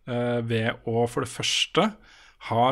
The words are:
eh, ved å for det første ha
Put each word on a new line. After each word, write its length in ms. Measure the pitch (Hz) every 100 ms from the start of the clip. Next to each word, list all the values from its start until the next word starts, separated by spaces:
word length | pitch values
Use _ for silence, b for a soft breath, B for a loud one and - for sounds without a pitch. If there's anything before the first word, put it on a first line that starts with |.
eh, 360 | - 120 123 120
ved 380 | 117 113 113 -
å 200 | - 113 120
for 140 | 139
det 80 | 127
første 600 | - - - - 156 208 - B B B B -
ha 140 | 117 123